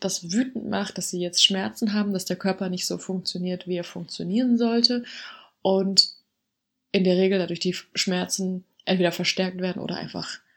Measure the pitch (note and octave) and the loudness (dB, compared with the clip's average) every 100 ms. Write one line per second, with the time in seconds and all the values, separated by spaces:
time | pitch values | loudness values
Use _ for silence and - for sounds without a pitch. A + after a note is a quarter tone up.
0 | G3 F#3+ E3+ G3+ C4 A#3 - G3 G3+ - | -4 -4 -2 0 0 -4 -4 -2 -2 -4
1 | - F3+ F3 E3+ - F#3+ G#3+ - G#3+ G#3 | -6 -4 -2 2 2 2 -2 -2 0 0
2 | G3+ F#3+ - F#3 G3 F#3 F#3 F3+ - F3 | 0 -2 -2 -2 0 0 -2 -4 -4 -4
3 | - F#3 - F3+ F3+ F3+ F3+ F3+ F3 F3+ | -4 -4 -4 -4 -4 -4 -4 -6 -6 -10
4 | E3+ - E3+ G#3+ B3+ A#3 A#3+ A#3 A#3 B3 | -12 -8 -2 2 4 4 4 4 4 0
5 | A#3+ - - - - _ F#3+ F#3+ G3 F#3+ | -4 -12 -16 -18 -20 _ 2 4 4 4
6 | - - _ _ _ _ _ _ _ G3 | 2 -2 _ _ _ _ _ _ _ 2
7 | F#3 F3+ F#3+ G3 F3 F3 F#3 F3 - - | 4 6 4 4 0 -2 -2 -4 -6 -4
8 | - F3+ F3+ - F#3 F#3 - _ - F#3+ | 0 0 -2 -2 -2 -4 -8 _ 0 2
9 | F3 E3+ F3 - F#3 F#3 F#3 - - E3+ | 2 2 -2 0 -2 -2 -4 -4 -6 -6
10 | D#3 E3+ D#3+ - _ | -6 -8 -8 -12 _